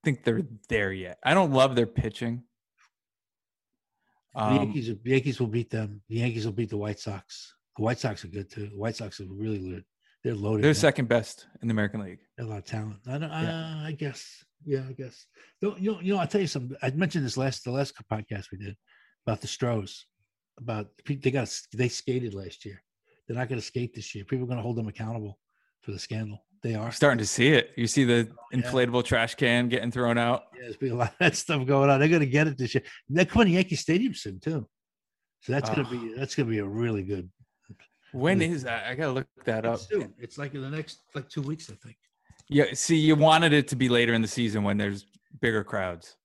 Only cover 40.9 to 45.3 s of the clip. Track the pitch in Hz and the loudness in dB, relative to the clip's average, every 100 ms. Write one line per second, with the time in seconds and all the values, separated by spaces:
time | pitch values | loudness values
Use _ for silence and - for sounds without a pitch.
40.9 | - _ 147 127 - 139 160 - 107 113 | -16 _ -12 -10 -8 -8 -8 -12 -20 -20
41.9 | - _ _ _ - _ 143 147 - - | -20 _ _ _ -20 _ 4 4 2 2
42.9 | 165 156 151 156 160 165 147 139 131 127 | 4 6 8 8 8 8 6 4 0 4
43.9 | 120 117 117 110 - 117 104 101 101 101 | 4 4 4 0 0 0 0 0 0 0
44.9 | 101 - _ _ | -4 -10 _ _